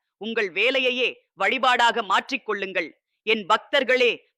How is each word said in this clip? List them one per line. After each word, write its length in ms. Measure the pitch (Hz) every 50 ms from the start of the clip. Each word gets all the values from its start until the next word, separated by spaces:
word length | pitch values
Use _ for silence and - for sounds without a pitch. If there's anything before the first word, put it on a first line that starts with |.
| _ _ _ _
உங்கள் 280 | 202 226 226 226 220 185
வேலையையே 580 | 151 185 214 254 269 262 262 247 247 254 247 190 - - _ _ _
வழிபாடாக 680 | 165 190 208 240 262 240 254 247 247 240 233 220 233 214
மாற்றிக்கொள்ளுங்கள். 880 | 190 196 233 240 - 269 262 - - 214 202 196 190 180 185 170 139 - _ _ _ _ _ _
என் 160 | 214 220 226 196
பக்தர்களே, 640 | 156 214 226 - - 294 285 262 220 254 254 247 233 180 135 - _ _